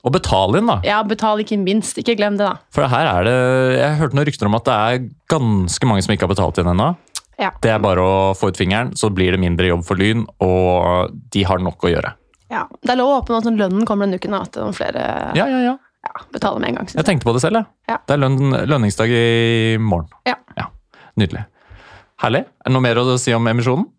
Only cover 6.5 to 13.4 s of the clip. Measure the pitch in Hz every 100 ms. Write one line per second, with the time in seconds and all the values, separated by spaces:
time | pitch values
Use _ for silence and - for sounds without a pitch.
6.5 | 82 87 90 135 175 _ - _ - 190
7.5 | - 117 107 101 90 92 95 98 95 101
8.5 | 90 87 104 123 - 110 92 92 92 90
9.5 | 85 90 85 85 90 101 113 107 _ 92
10.5 | 92 90 90 87 90 90 - - 98 90
11.5 | 92 90 - 90 78 - - _ _ _
12.5 | 226 - - 262 254 254 277 - 226